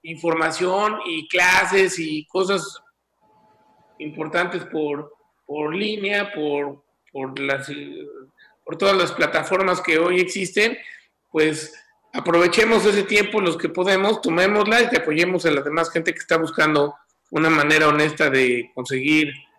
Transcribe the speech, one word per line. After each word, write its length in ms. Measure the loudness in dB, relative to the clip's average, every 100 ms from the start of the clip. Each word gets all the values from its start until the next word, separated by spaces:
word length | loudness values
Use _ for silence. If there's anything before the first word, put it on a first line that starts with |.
información 960 | -14 -4 -2 0 0 0 0 2 0 -2 -6
y 200 | -8 -4
clases 720 | 2 4 4 4 2 2 0
y 280 | -6 -6 -4
cosas 520 | -2 0 -2 -4 -16 _ _ _ _ _ _ _ _ _ _ _ _
importantes 640 | -16 -10 -4 -2 -2 -6 -6
por, 460 | -4 -4 -6 -10 _ _ _ -12
por 280 | -6 -4
línea, 580 | -4 -4 -4 -2 -2 -4
por, 520 | -4 -4 -2 -6 -10 _ _ _
por 260 | -10 -10 -6
las, 280 | -4 -4 -6 -14 -14 -16 -16 -18 -20 _ -20 _
por 120 | -14 -2
todas 200 | 2 2
las 140 | 0
plataformas 720 | -2 -2 -2 -2 -2 0 -2
que 180 | 0 2
hoy 220 | 2 0
existen. 580 | 0 -4 -4 0 0 -2 -14 -20 _ _ _
Pues 420 | 0 2 0 -10 -18 _ _ _
aprovechemos 720 | -6 2 4 6 4 4 4
ese 180 | 4 2
tiempo 380 | 2 0 0 0
los 160 | 0 -2
que 120 | -4
podemos, 540 | -2 2 2 2 0
tomémosla 600 | 0 2 2 2 2 2
y 60 | 2
que 80 | 0
apoyemos 460 | 0 0 0 2
a 60 | 2
la 120 | 0
demás 280 | 0 -2 -2
gente 220 | -2 -4
que 80 | -6
está 160 | -2 0
buscando 580 | 0 0 2 2 0 -4 _ _ _
una 200 | 0 2
manera 380 | 4 4 4 4
honesta 420 | 4 0 2 2
de 400 | 4 2 0 -4
conseguir 580 | -10 -6 -4 2 2 2 -6 _